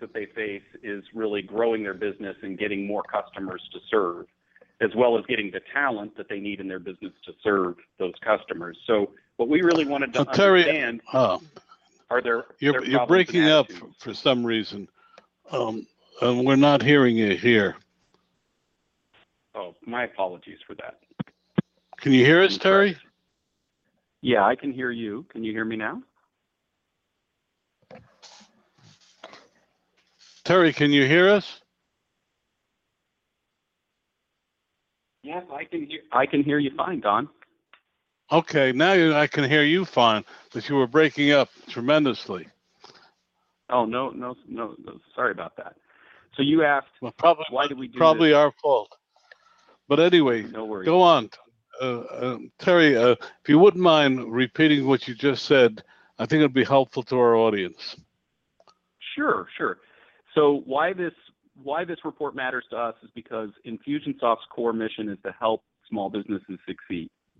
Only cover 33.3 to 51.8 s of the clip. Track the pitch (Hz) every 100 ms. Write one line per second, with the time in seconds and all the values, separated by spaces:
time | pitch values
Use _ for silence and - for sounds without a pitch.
33.3 | _ _ _ _ _ _ _ _ _ _
34.3 | _ _ _ _ _ _ _ _ _ 143
35.3 | 180 180 143 165 170 147 156 - 123 139
36.3 | 143 143 147 139 - 160 156 107 107 147
37.3 | _ _ _ _ _ _ _ _ _ -
38.3 | 160 - 151 131 127 175 190 160 147 147
39.3 | 151 135 151 147 180 180 - 117 107 -
40.3 | - _ 120 127 143 123 151 156 143 143
41.3 | 143 120 _ - 123 123 156 139 110 -
42.3 | 92 - _ _ _ - - _ _ _
43.3 | _ _ _ - 123 113 123 135 - 123
44.3 | 127 - 110 110 - - - _ - 123
45.3 | 90 82 - 87 - _ _ _ _ _
46.3 | - 143 160 151 143 - _ 120 - 165
47.3 | 156 156 127 143 131 127 123 160 156 160
48.3 | 147 147 - 147 123 104 - _ _ _
49.3 | _ _ _ _ _ - 143 175 175 143
50.3 | 117 110 113 110 101 92 175 175 147 107
51.3 | - _ _ _ -